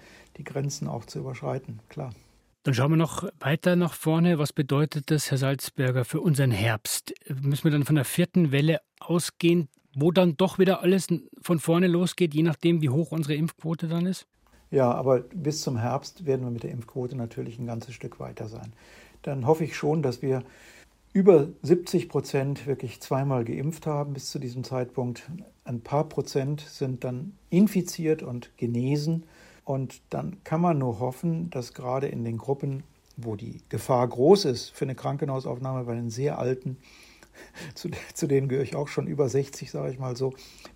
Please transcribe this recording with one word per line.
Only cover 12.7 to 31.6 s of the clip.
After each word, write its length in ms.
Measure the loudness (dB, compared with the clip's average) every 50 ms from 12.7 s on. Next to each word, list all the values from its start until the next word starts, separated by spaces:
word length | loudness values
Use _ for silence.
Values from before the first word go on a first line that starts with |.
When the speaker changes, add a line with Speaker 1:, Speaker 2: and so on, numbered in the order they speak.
| 4 4
Speaker 2:
wie 60 | 2 2
hoch 240 | 2 2 0 0
unsere 220 | -2 -4 -2 -2 0
Impfquote 520 | -2 -2 -4 -4 -6 -6 -6 -4 -4 -4
dann 200 | -4 -2 -2 -2
ist? 200 | -2 -4 -6 -10 _ _ _ _ _ _ _ _ 0
Speaker 1:
Ja, 180 | 2 4 4 4
aber 300 | 2 2 2 4 4 2
bis 420 | 2 -4 -10 -4 -4 -2 -2 -2
zum 160 | -4 -4 -2 -2
Herbst 480 | -2 -2 -2 -4 -6 -8 -16 -8 -2
werden 180 | -2 -2 0 -2
wir 60 | -4
mit 140 | -6 -6 -8
der 80 | -8
Impfquote 440 | -10 -10 -12 -10 -8 -8 -6 -6 -6
natürlich 420 | -6 -8 -8 -8 -10 -10 -10 -10 -10
ein 80 | -8
ganzes 280 | -8 -8 -8 -10 -12 -14
Stück 240 | -14 -14 -14 -12 -12
weiter 300 | -14 -12 -10 -12 -12 -12
sein. 240 | -12 -14 -16 -16 -18 _ -20 -20 -20 -20 -20 -20 -20 -10
Dann 240 | -8 -6 -4 -2 2
hoffe 180 | 2 4 4 2
ich 120 | -4 -4
schon, 260 | -2 0 2 2 2
dass 200 | 2 0 -2 -2
wir 200 | -2 0 0 -2 -2 -8 -18 -20 -20 -20 -20 -20 -20 _ _ _ _ _
über 360 | 2 6 8 10 10 8 6 4 -6 -8
siebzig 460 | 2 2 2 2 2 0 -2 -2 -2 0
Prozent 580 | -4 -4 -4 0 -2 -2 0 -2 -4 -6 -4
wirklich 340 | -4 -4 -4 -6 -12 -12 -12
zweimal 440 | -6 -2 -2 0 0 0 0 0 -2
geimpft 420 | -2 -4 -4 -4 -4 -6 -4 -4
haben 260 | -4 -2 -2 -4 -4
bis 140 | -6 -10 -10
zu 120 | -8 -8 -8
diesem 260 | -8 -6 -8 -8 -8
Zeitpunkt. 640 | -4 -4 -4 -4 -4 -4 -4 -4 -4 -6 -8 -12 -14 -14 -14 -14 -18 _ _ -10
Ein 160 | -8 -8 -8
paar 280 | -6 -2 -2 -2 -2 -2
Prozent 520 | -4 -6 -6 -2 -2 -2 -2 -2 -4 -6
sind 440 | -8 -16 -8 -6 -6 -6 -4 -6 -6
dann 280 | -6 -6 -6 -8 -12 -14 _ _ 0
infiziert 720 | 4 4 4 4 4 0 -2 -2 -6 -2 0 0 0 0
und 280 | -2 -8 -8 -8 -10 -12 _
genesen. 640 | -4 -4 -2 0 0 2 2 0 2 2 0 0 -2 -4 -10 -20 -20 -20 -20 -20 -16 -8
Und 360 | -6 -4 -4 -4 -6 -10 -16 _ -8
dann 260 | -8 -6 -6 -6 -10 -10 -6
kann 160 | -4 0 2
man 180 | 2 2 2 2
nur 220 | 0 -2 2 2
hoffen, 500 | 0 0 0 -2 -2 0 0 0 -2 -4
dass 240 | -4 -6